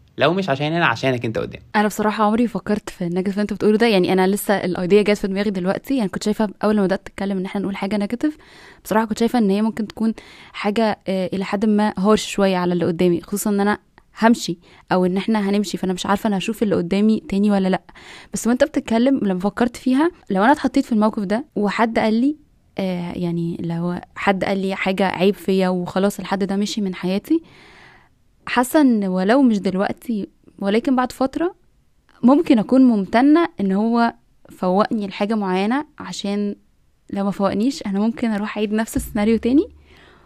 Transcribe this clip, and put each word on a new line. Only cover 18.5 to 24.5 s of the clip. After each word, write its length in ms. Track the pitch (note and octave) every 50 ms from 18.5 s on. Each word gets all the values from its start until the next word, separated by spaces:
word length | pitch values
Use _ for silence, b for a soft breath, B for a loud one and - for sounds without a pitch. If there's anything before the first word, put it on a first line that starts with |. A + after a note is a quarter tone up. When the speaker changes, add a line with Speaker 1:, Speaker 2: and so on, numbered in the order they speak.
| B3 - C#4+
Speaker 2:
بتتكلم 560 | - - C#4+ - - A3+ A3+ A#3+ C#4 C4+ - G#3
لما 160 | G3 F#3 F3+
فكرت 380 | F#3+ G3+ - - A#3+ A#3+ -
فيها، 340 | - - B3+ C4 C#4 D#4+ F4 b b b -
لو 140 | G3+ F#3 G#3
أنا 80 | B3+
اتحطيت 340 | D4 - - B3 - C#4 C4
في 60 | -
الموقف 320 | A#3+ G#3 G#3+ A3 G#3 A3+ G3+
ده 220 | F3+ G#3 B3 D#4 - -
وحد 440 | G#3 G#3 G3 - - A#3+ A3+ A3+ A#3
قال 140 | A3 A3 A3
لي، 220 | A3+ B3+ C#4+ D4+ - _ _ _ _ _ _ _
آه، 340 | - G3 F#3 F3+ F3 F3 F3 -
يعني 420 | - F3 E3+ E3+ E3+ E3+ E3+ F3 -
لو 380 | F3 E3 E3+ E3 F3 F3 F3 - - - -
حد 280 | - - G3+ G3 F3+ F#3+
قال 140 | G3+